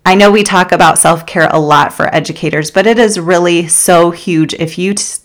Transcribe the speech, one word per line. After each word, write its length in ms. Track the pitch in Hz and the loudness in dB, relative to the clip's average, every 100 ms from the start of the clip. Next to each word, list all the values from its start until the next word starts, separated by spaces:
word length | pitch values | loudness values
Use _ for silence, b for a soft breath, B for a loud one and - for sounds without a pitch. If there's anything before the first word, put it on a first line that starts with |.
I 120 | 185 190 | 0 4
know 140 | 208 | 4
we 120 | 208 | 4
talk 300 | 196 196 185 | 2 0 0
about 260 | 175 170 - | 2 2 2
self-care 500 | 160 165 - 180 156 | 2 0 -2 -2 0
a 100 | 160 | 0
lot 340 | 151 147 147 | 2 2 0
for 200 | - - | -2 -4
educators, 560 | 160 156 156 156 147 156 | -4 -4 -6 -6 -4 -4
but 160 | 190 202 | -2 0
it 120 | 233 | 2
is 220 | 220 196 | 0 -2
really 480 | 165 175 175 170 165 | -2 0 2 0 -2
so 420 | - - 175 170 | -2 2 2 2
huge. 420 | 170 - 165 151 | 0 -4 -2 -2
If 220 | - 165 165 | -4 -8 -4
you 180 | 185 | -4
t-, 280 | 202 - - | -4 -8 -12